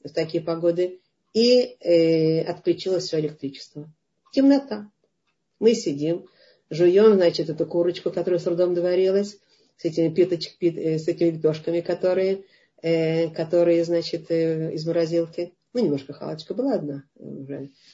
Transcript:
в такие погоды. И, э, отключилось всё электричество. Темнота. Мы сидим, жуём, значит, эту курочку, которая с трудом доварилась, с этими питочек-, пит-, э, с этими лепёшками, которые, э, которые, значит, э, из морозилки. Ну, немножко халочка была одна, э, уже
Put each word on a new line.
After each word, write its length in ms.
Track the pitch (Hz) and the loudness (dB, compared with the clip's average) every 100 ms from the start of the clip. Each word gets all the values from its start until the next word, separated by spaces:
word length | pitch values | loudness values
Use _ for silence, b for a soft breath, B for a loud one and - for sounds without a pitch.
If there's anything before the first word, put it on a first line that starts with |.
в 60 | - | -8
такие 340 | - 160 170 | -6 -4 -4
погоды. 560 | 165 165 170 170 180 B B _ _ | -4 0 0 0 -4 B B _ _
И, 440 | 220 240 247 247 - | 2 4 4 2 -4
э, 640 | - 170 165 165 160 160 | 2 4 4 4 2 0
отключилось 640 | 165 170 180 170 190 180 - | -2 -4 -2 -2 -2 -4 -2
всё 140 | 160 | -4
электричество. 720 | 151 - 135 - - 147 151 _ _ _ _ | -4 -6 -12 -12 -18 -18 -18 _ _ _ _
Темнота. 580 | - 277 277 - 208 208 _ _ _ _ _ _ _ | 2 4 4 0 -10 -12 _ _ _ _ _ _ _
Мы 140 | 220 | 2
сидим, 540 | 220 175 143 151 175 - b b b _ | 2 -2 -4 -4 -4 -8 b b b _
жуём, 460 | 156 175 190 220 196 | 2 4 6 6 6
значит, 340 | 170 160 160 | 4 0 -6
эту 160 | 156 160 | -4 -4
курочку, 460 | 175 175 175 - | 0 -2 -2 -6
которая 280 | 180 175 175 | -4 -2 -2
с 40 | |
трудом 320 | 170 175 180 175 | -2 0 0 0
доварилась, 640 | 180 180 190 196 202 - _ _ _ _ | 0 2 2 0 -2 -10 _ _ _ _
с 80 | 170 | -4
этими 240 | 160 165 | 0 0
питочек-, 480 | 160 180 170 - - | 2 0 0 -6 -4
пит-, 180 | 175 165 | -2 -2
э, 220 | 160 156 | -4 -2
с 80 | 156 | -2
этими 220 | 165 170 | 0 0
лепёшками, 500 | 160 156 156 170 170 | 0 -2 -2 -4 -4
которые, 640 | 170 175 185 185 190 196 b b b _ | -4 -2 0 0 0 -2 b b b _
э, 460 | 165 165 160 160 165 | -2 0 0 0 -2
которые, 540 | 160 160 175 170 170 | -4 0 2 4 2
значит, 460 | 170 170 165 165 - | 2 -2 -2 -8 -2
э, 440 | 165 165 160 160 | -2 0 -2 -4
из 120 | 156 160 | -6 -4
морозилки. 680 | 170 160 170 165 165 175 _ _ | -2 0 0 -2 -6 -10 _ _
Ну, 100 | 247 | -2
немножко 300 | 185 143 - | 0 -2 -6
халочка 400 | - - 156 - | -12 -12 -12 -8
была 220 | 196 269 202 | -4 -2 -2
одна, 280 | 147 139 - _ | -4 -10 -16 _
э, 60 | |
уже 460 | 139 139 135 139 139 b b | -16 -14 -12 -12 -14 b b